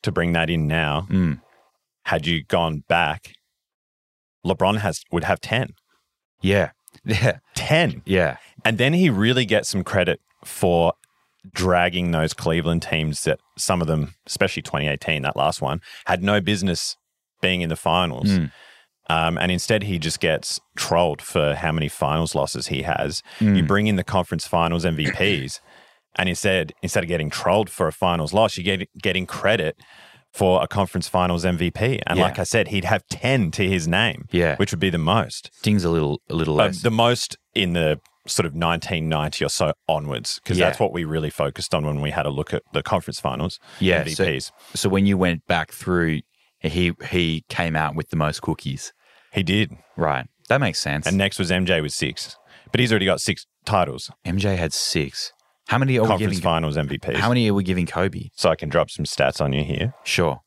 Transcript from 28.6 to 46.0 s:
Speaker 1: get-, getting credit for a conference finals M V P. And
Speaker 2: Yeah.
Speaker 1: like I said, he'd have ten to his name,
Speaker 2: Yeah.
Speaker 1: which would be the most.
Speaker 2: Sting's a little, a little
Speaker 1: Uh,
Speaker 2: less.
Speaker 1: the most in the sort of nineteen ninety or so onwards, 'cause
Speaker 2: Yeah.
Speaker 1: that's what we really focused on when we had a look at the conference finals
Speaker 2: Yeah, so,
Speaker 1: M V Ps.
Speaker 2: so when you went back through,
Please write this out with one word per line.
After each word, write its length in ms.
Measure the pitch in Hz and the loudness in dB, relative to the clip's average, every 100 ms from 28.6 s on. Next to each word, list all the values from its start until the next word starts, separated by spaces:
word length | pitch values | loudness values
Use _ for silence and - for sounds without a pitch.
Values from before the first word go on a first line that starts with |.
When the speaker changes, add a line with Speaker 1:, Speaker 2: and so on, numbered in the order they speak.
| 90 95 | -2 -2
Speaker 1:
get-, 120 | 98 - | -6 -4
getting 240 | 104 92 90 | -2 -2 -4
credit 500 | - 98 110 78 - - - - - _ | -2 2 2 0 -4 -18 -20 -20 -20 _
for 320 | - 95 90 | 0 4 4
a 40 | - | 2
conference 400 | - 95 95 - | -2 -2 -2 -2
finals 380 | 92 90 87 90 | 0 2 2 0
M 120 | 87 | 0
V 120 | 87 | -2
P. 300 | - 113 127 - | 0 -2 -2 -2
And 100 | 90 | 0
Speaker 2:
Yeah. 60 | 90 | 0
Speaker 1:
like 140 | - | 0
I 40 | |
said, 260 | 90 117 - | 0 0 0
he'd 160 | 101 87 | -2 2
have 180 | 101 _ | 0 _
ten 420 | - 123 135 90 | -4 0 2 0
to 160 | - 95 | 0 0
his 180 | 95 80 | 2 2
name, 380 | 90 113 - - | 2 0 -4 -2
Speaker 2:
Yeah. 240 | 87 85 73 | 0 2 2
Speaker 1:
which 160 | 95 | -2
would 80 | 85 | 0
be 100 | 95 | 0
the 80 | 82 | 2
most. 540 | 78 110 76 - - | 2 2 0 -8 -16
Speaker 2:
Sting's 300 | _ - 104 | _ 2 2
a 60 | 87 | 2
little, 300 | 82 73 71 _ | 2 0 -2 _
a 40 | |
little 220 | 82 78 143 | -2 0 2
Speaker 1:
Uh, 60 | 104 | 2
Speaker 2:
less. 140 | 92 | 2
Speaker 1:
the 80 | 120 | 0
most 480 | 113 117 120 - - _ | 2 2 2 -4 -10 _
in 200 | 113 92 | -2 0
the 260 | 87 78 76 _ _ - | 2 2 0 _ _ -6
sort 200 | - 82 | -2 -2
of 80 | 76 | -2
nineteen 520 | 82 85 - 87 80 | 0 -2 -2 -4 -2
ninety 340 | 78 76 - - | -2 -2 -2 -4
or 40 | |
so 240 | - 80 - - | 0 0 -2 -2
onwards, 520 | 78 73 64 - - | -2 -2 -8 -8 -10
'cause 140 | - 90 | -2 2
Speaker 2:
Yeah. 100 | 90 | 2
Speaker 1:
that's 120 | - | 2
what 120 | 113 | -2
we 100 | 87 | -2
really 260 | 80 78 76 | -2 -2 -4
focused 460 | - 73 - - 82 | -2 -4 -4 -4 -2
on 100 | 76 | 0
when 140 | 73 | -2
we 80 | 73 | -2
had 140 | 76 73 | -2 -2
a 60 | |
look 200 | 69 73 | -4 -4
at 100 | 73 _ | -6 _
the 100 | 71 | -6
conference 380 | - 95 - - | -2 -2 -2 -6
finals 400 | 69 64 85 - - - | -6 -4 -6 -6 -18 -2
Speaker 2:
Yeah, 240 | 92 85 76 | 2 2 0
so, 160 | 78 | -2
Speaker 1:
M 60 | 92 | 0
V 80 | 67 | -2
Ps. 120 | - _ - | -8 _ -12
Speaker 2:
so 140 | - 101 | -4 0
when 160 | 98 101 | 2 4
you 120 | 95 | 4
went 260 | 92 85 - | 2 0 0
back 260 | 85 80 | -2 -2
through, 500 | - - 90 | -8 -2 2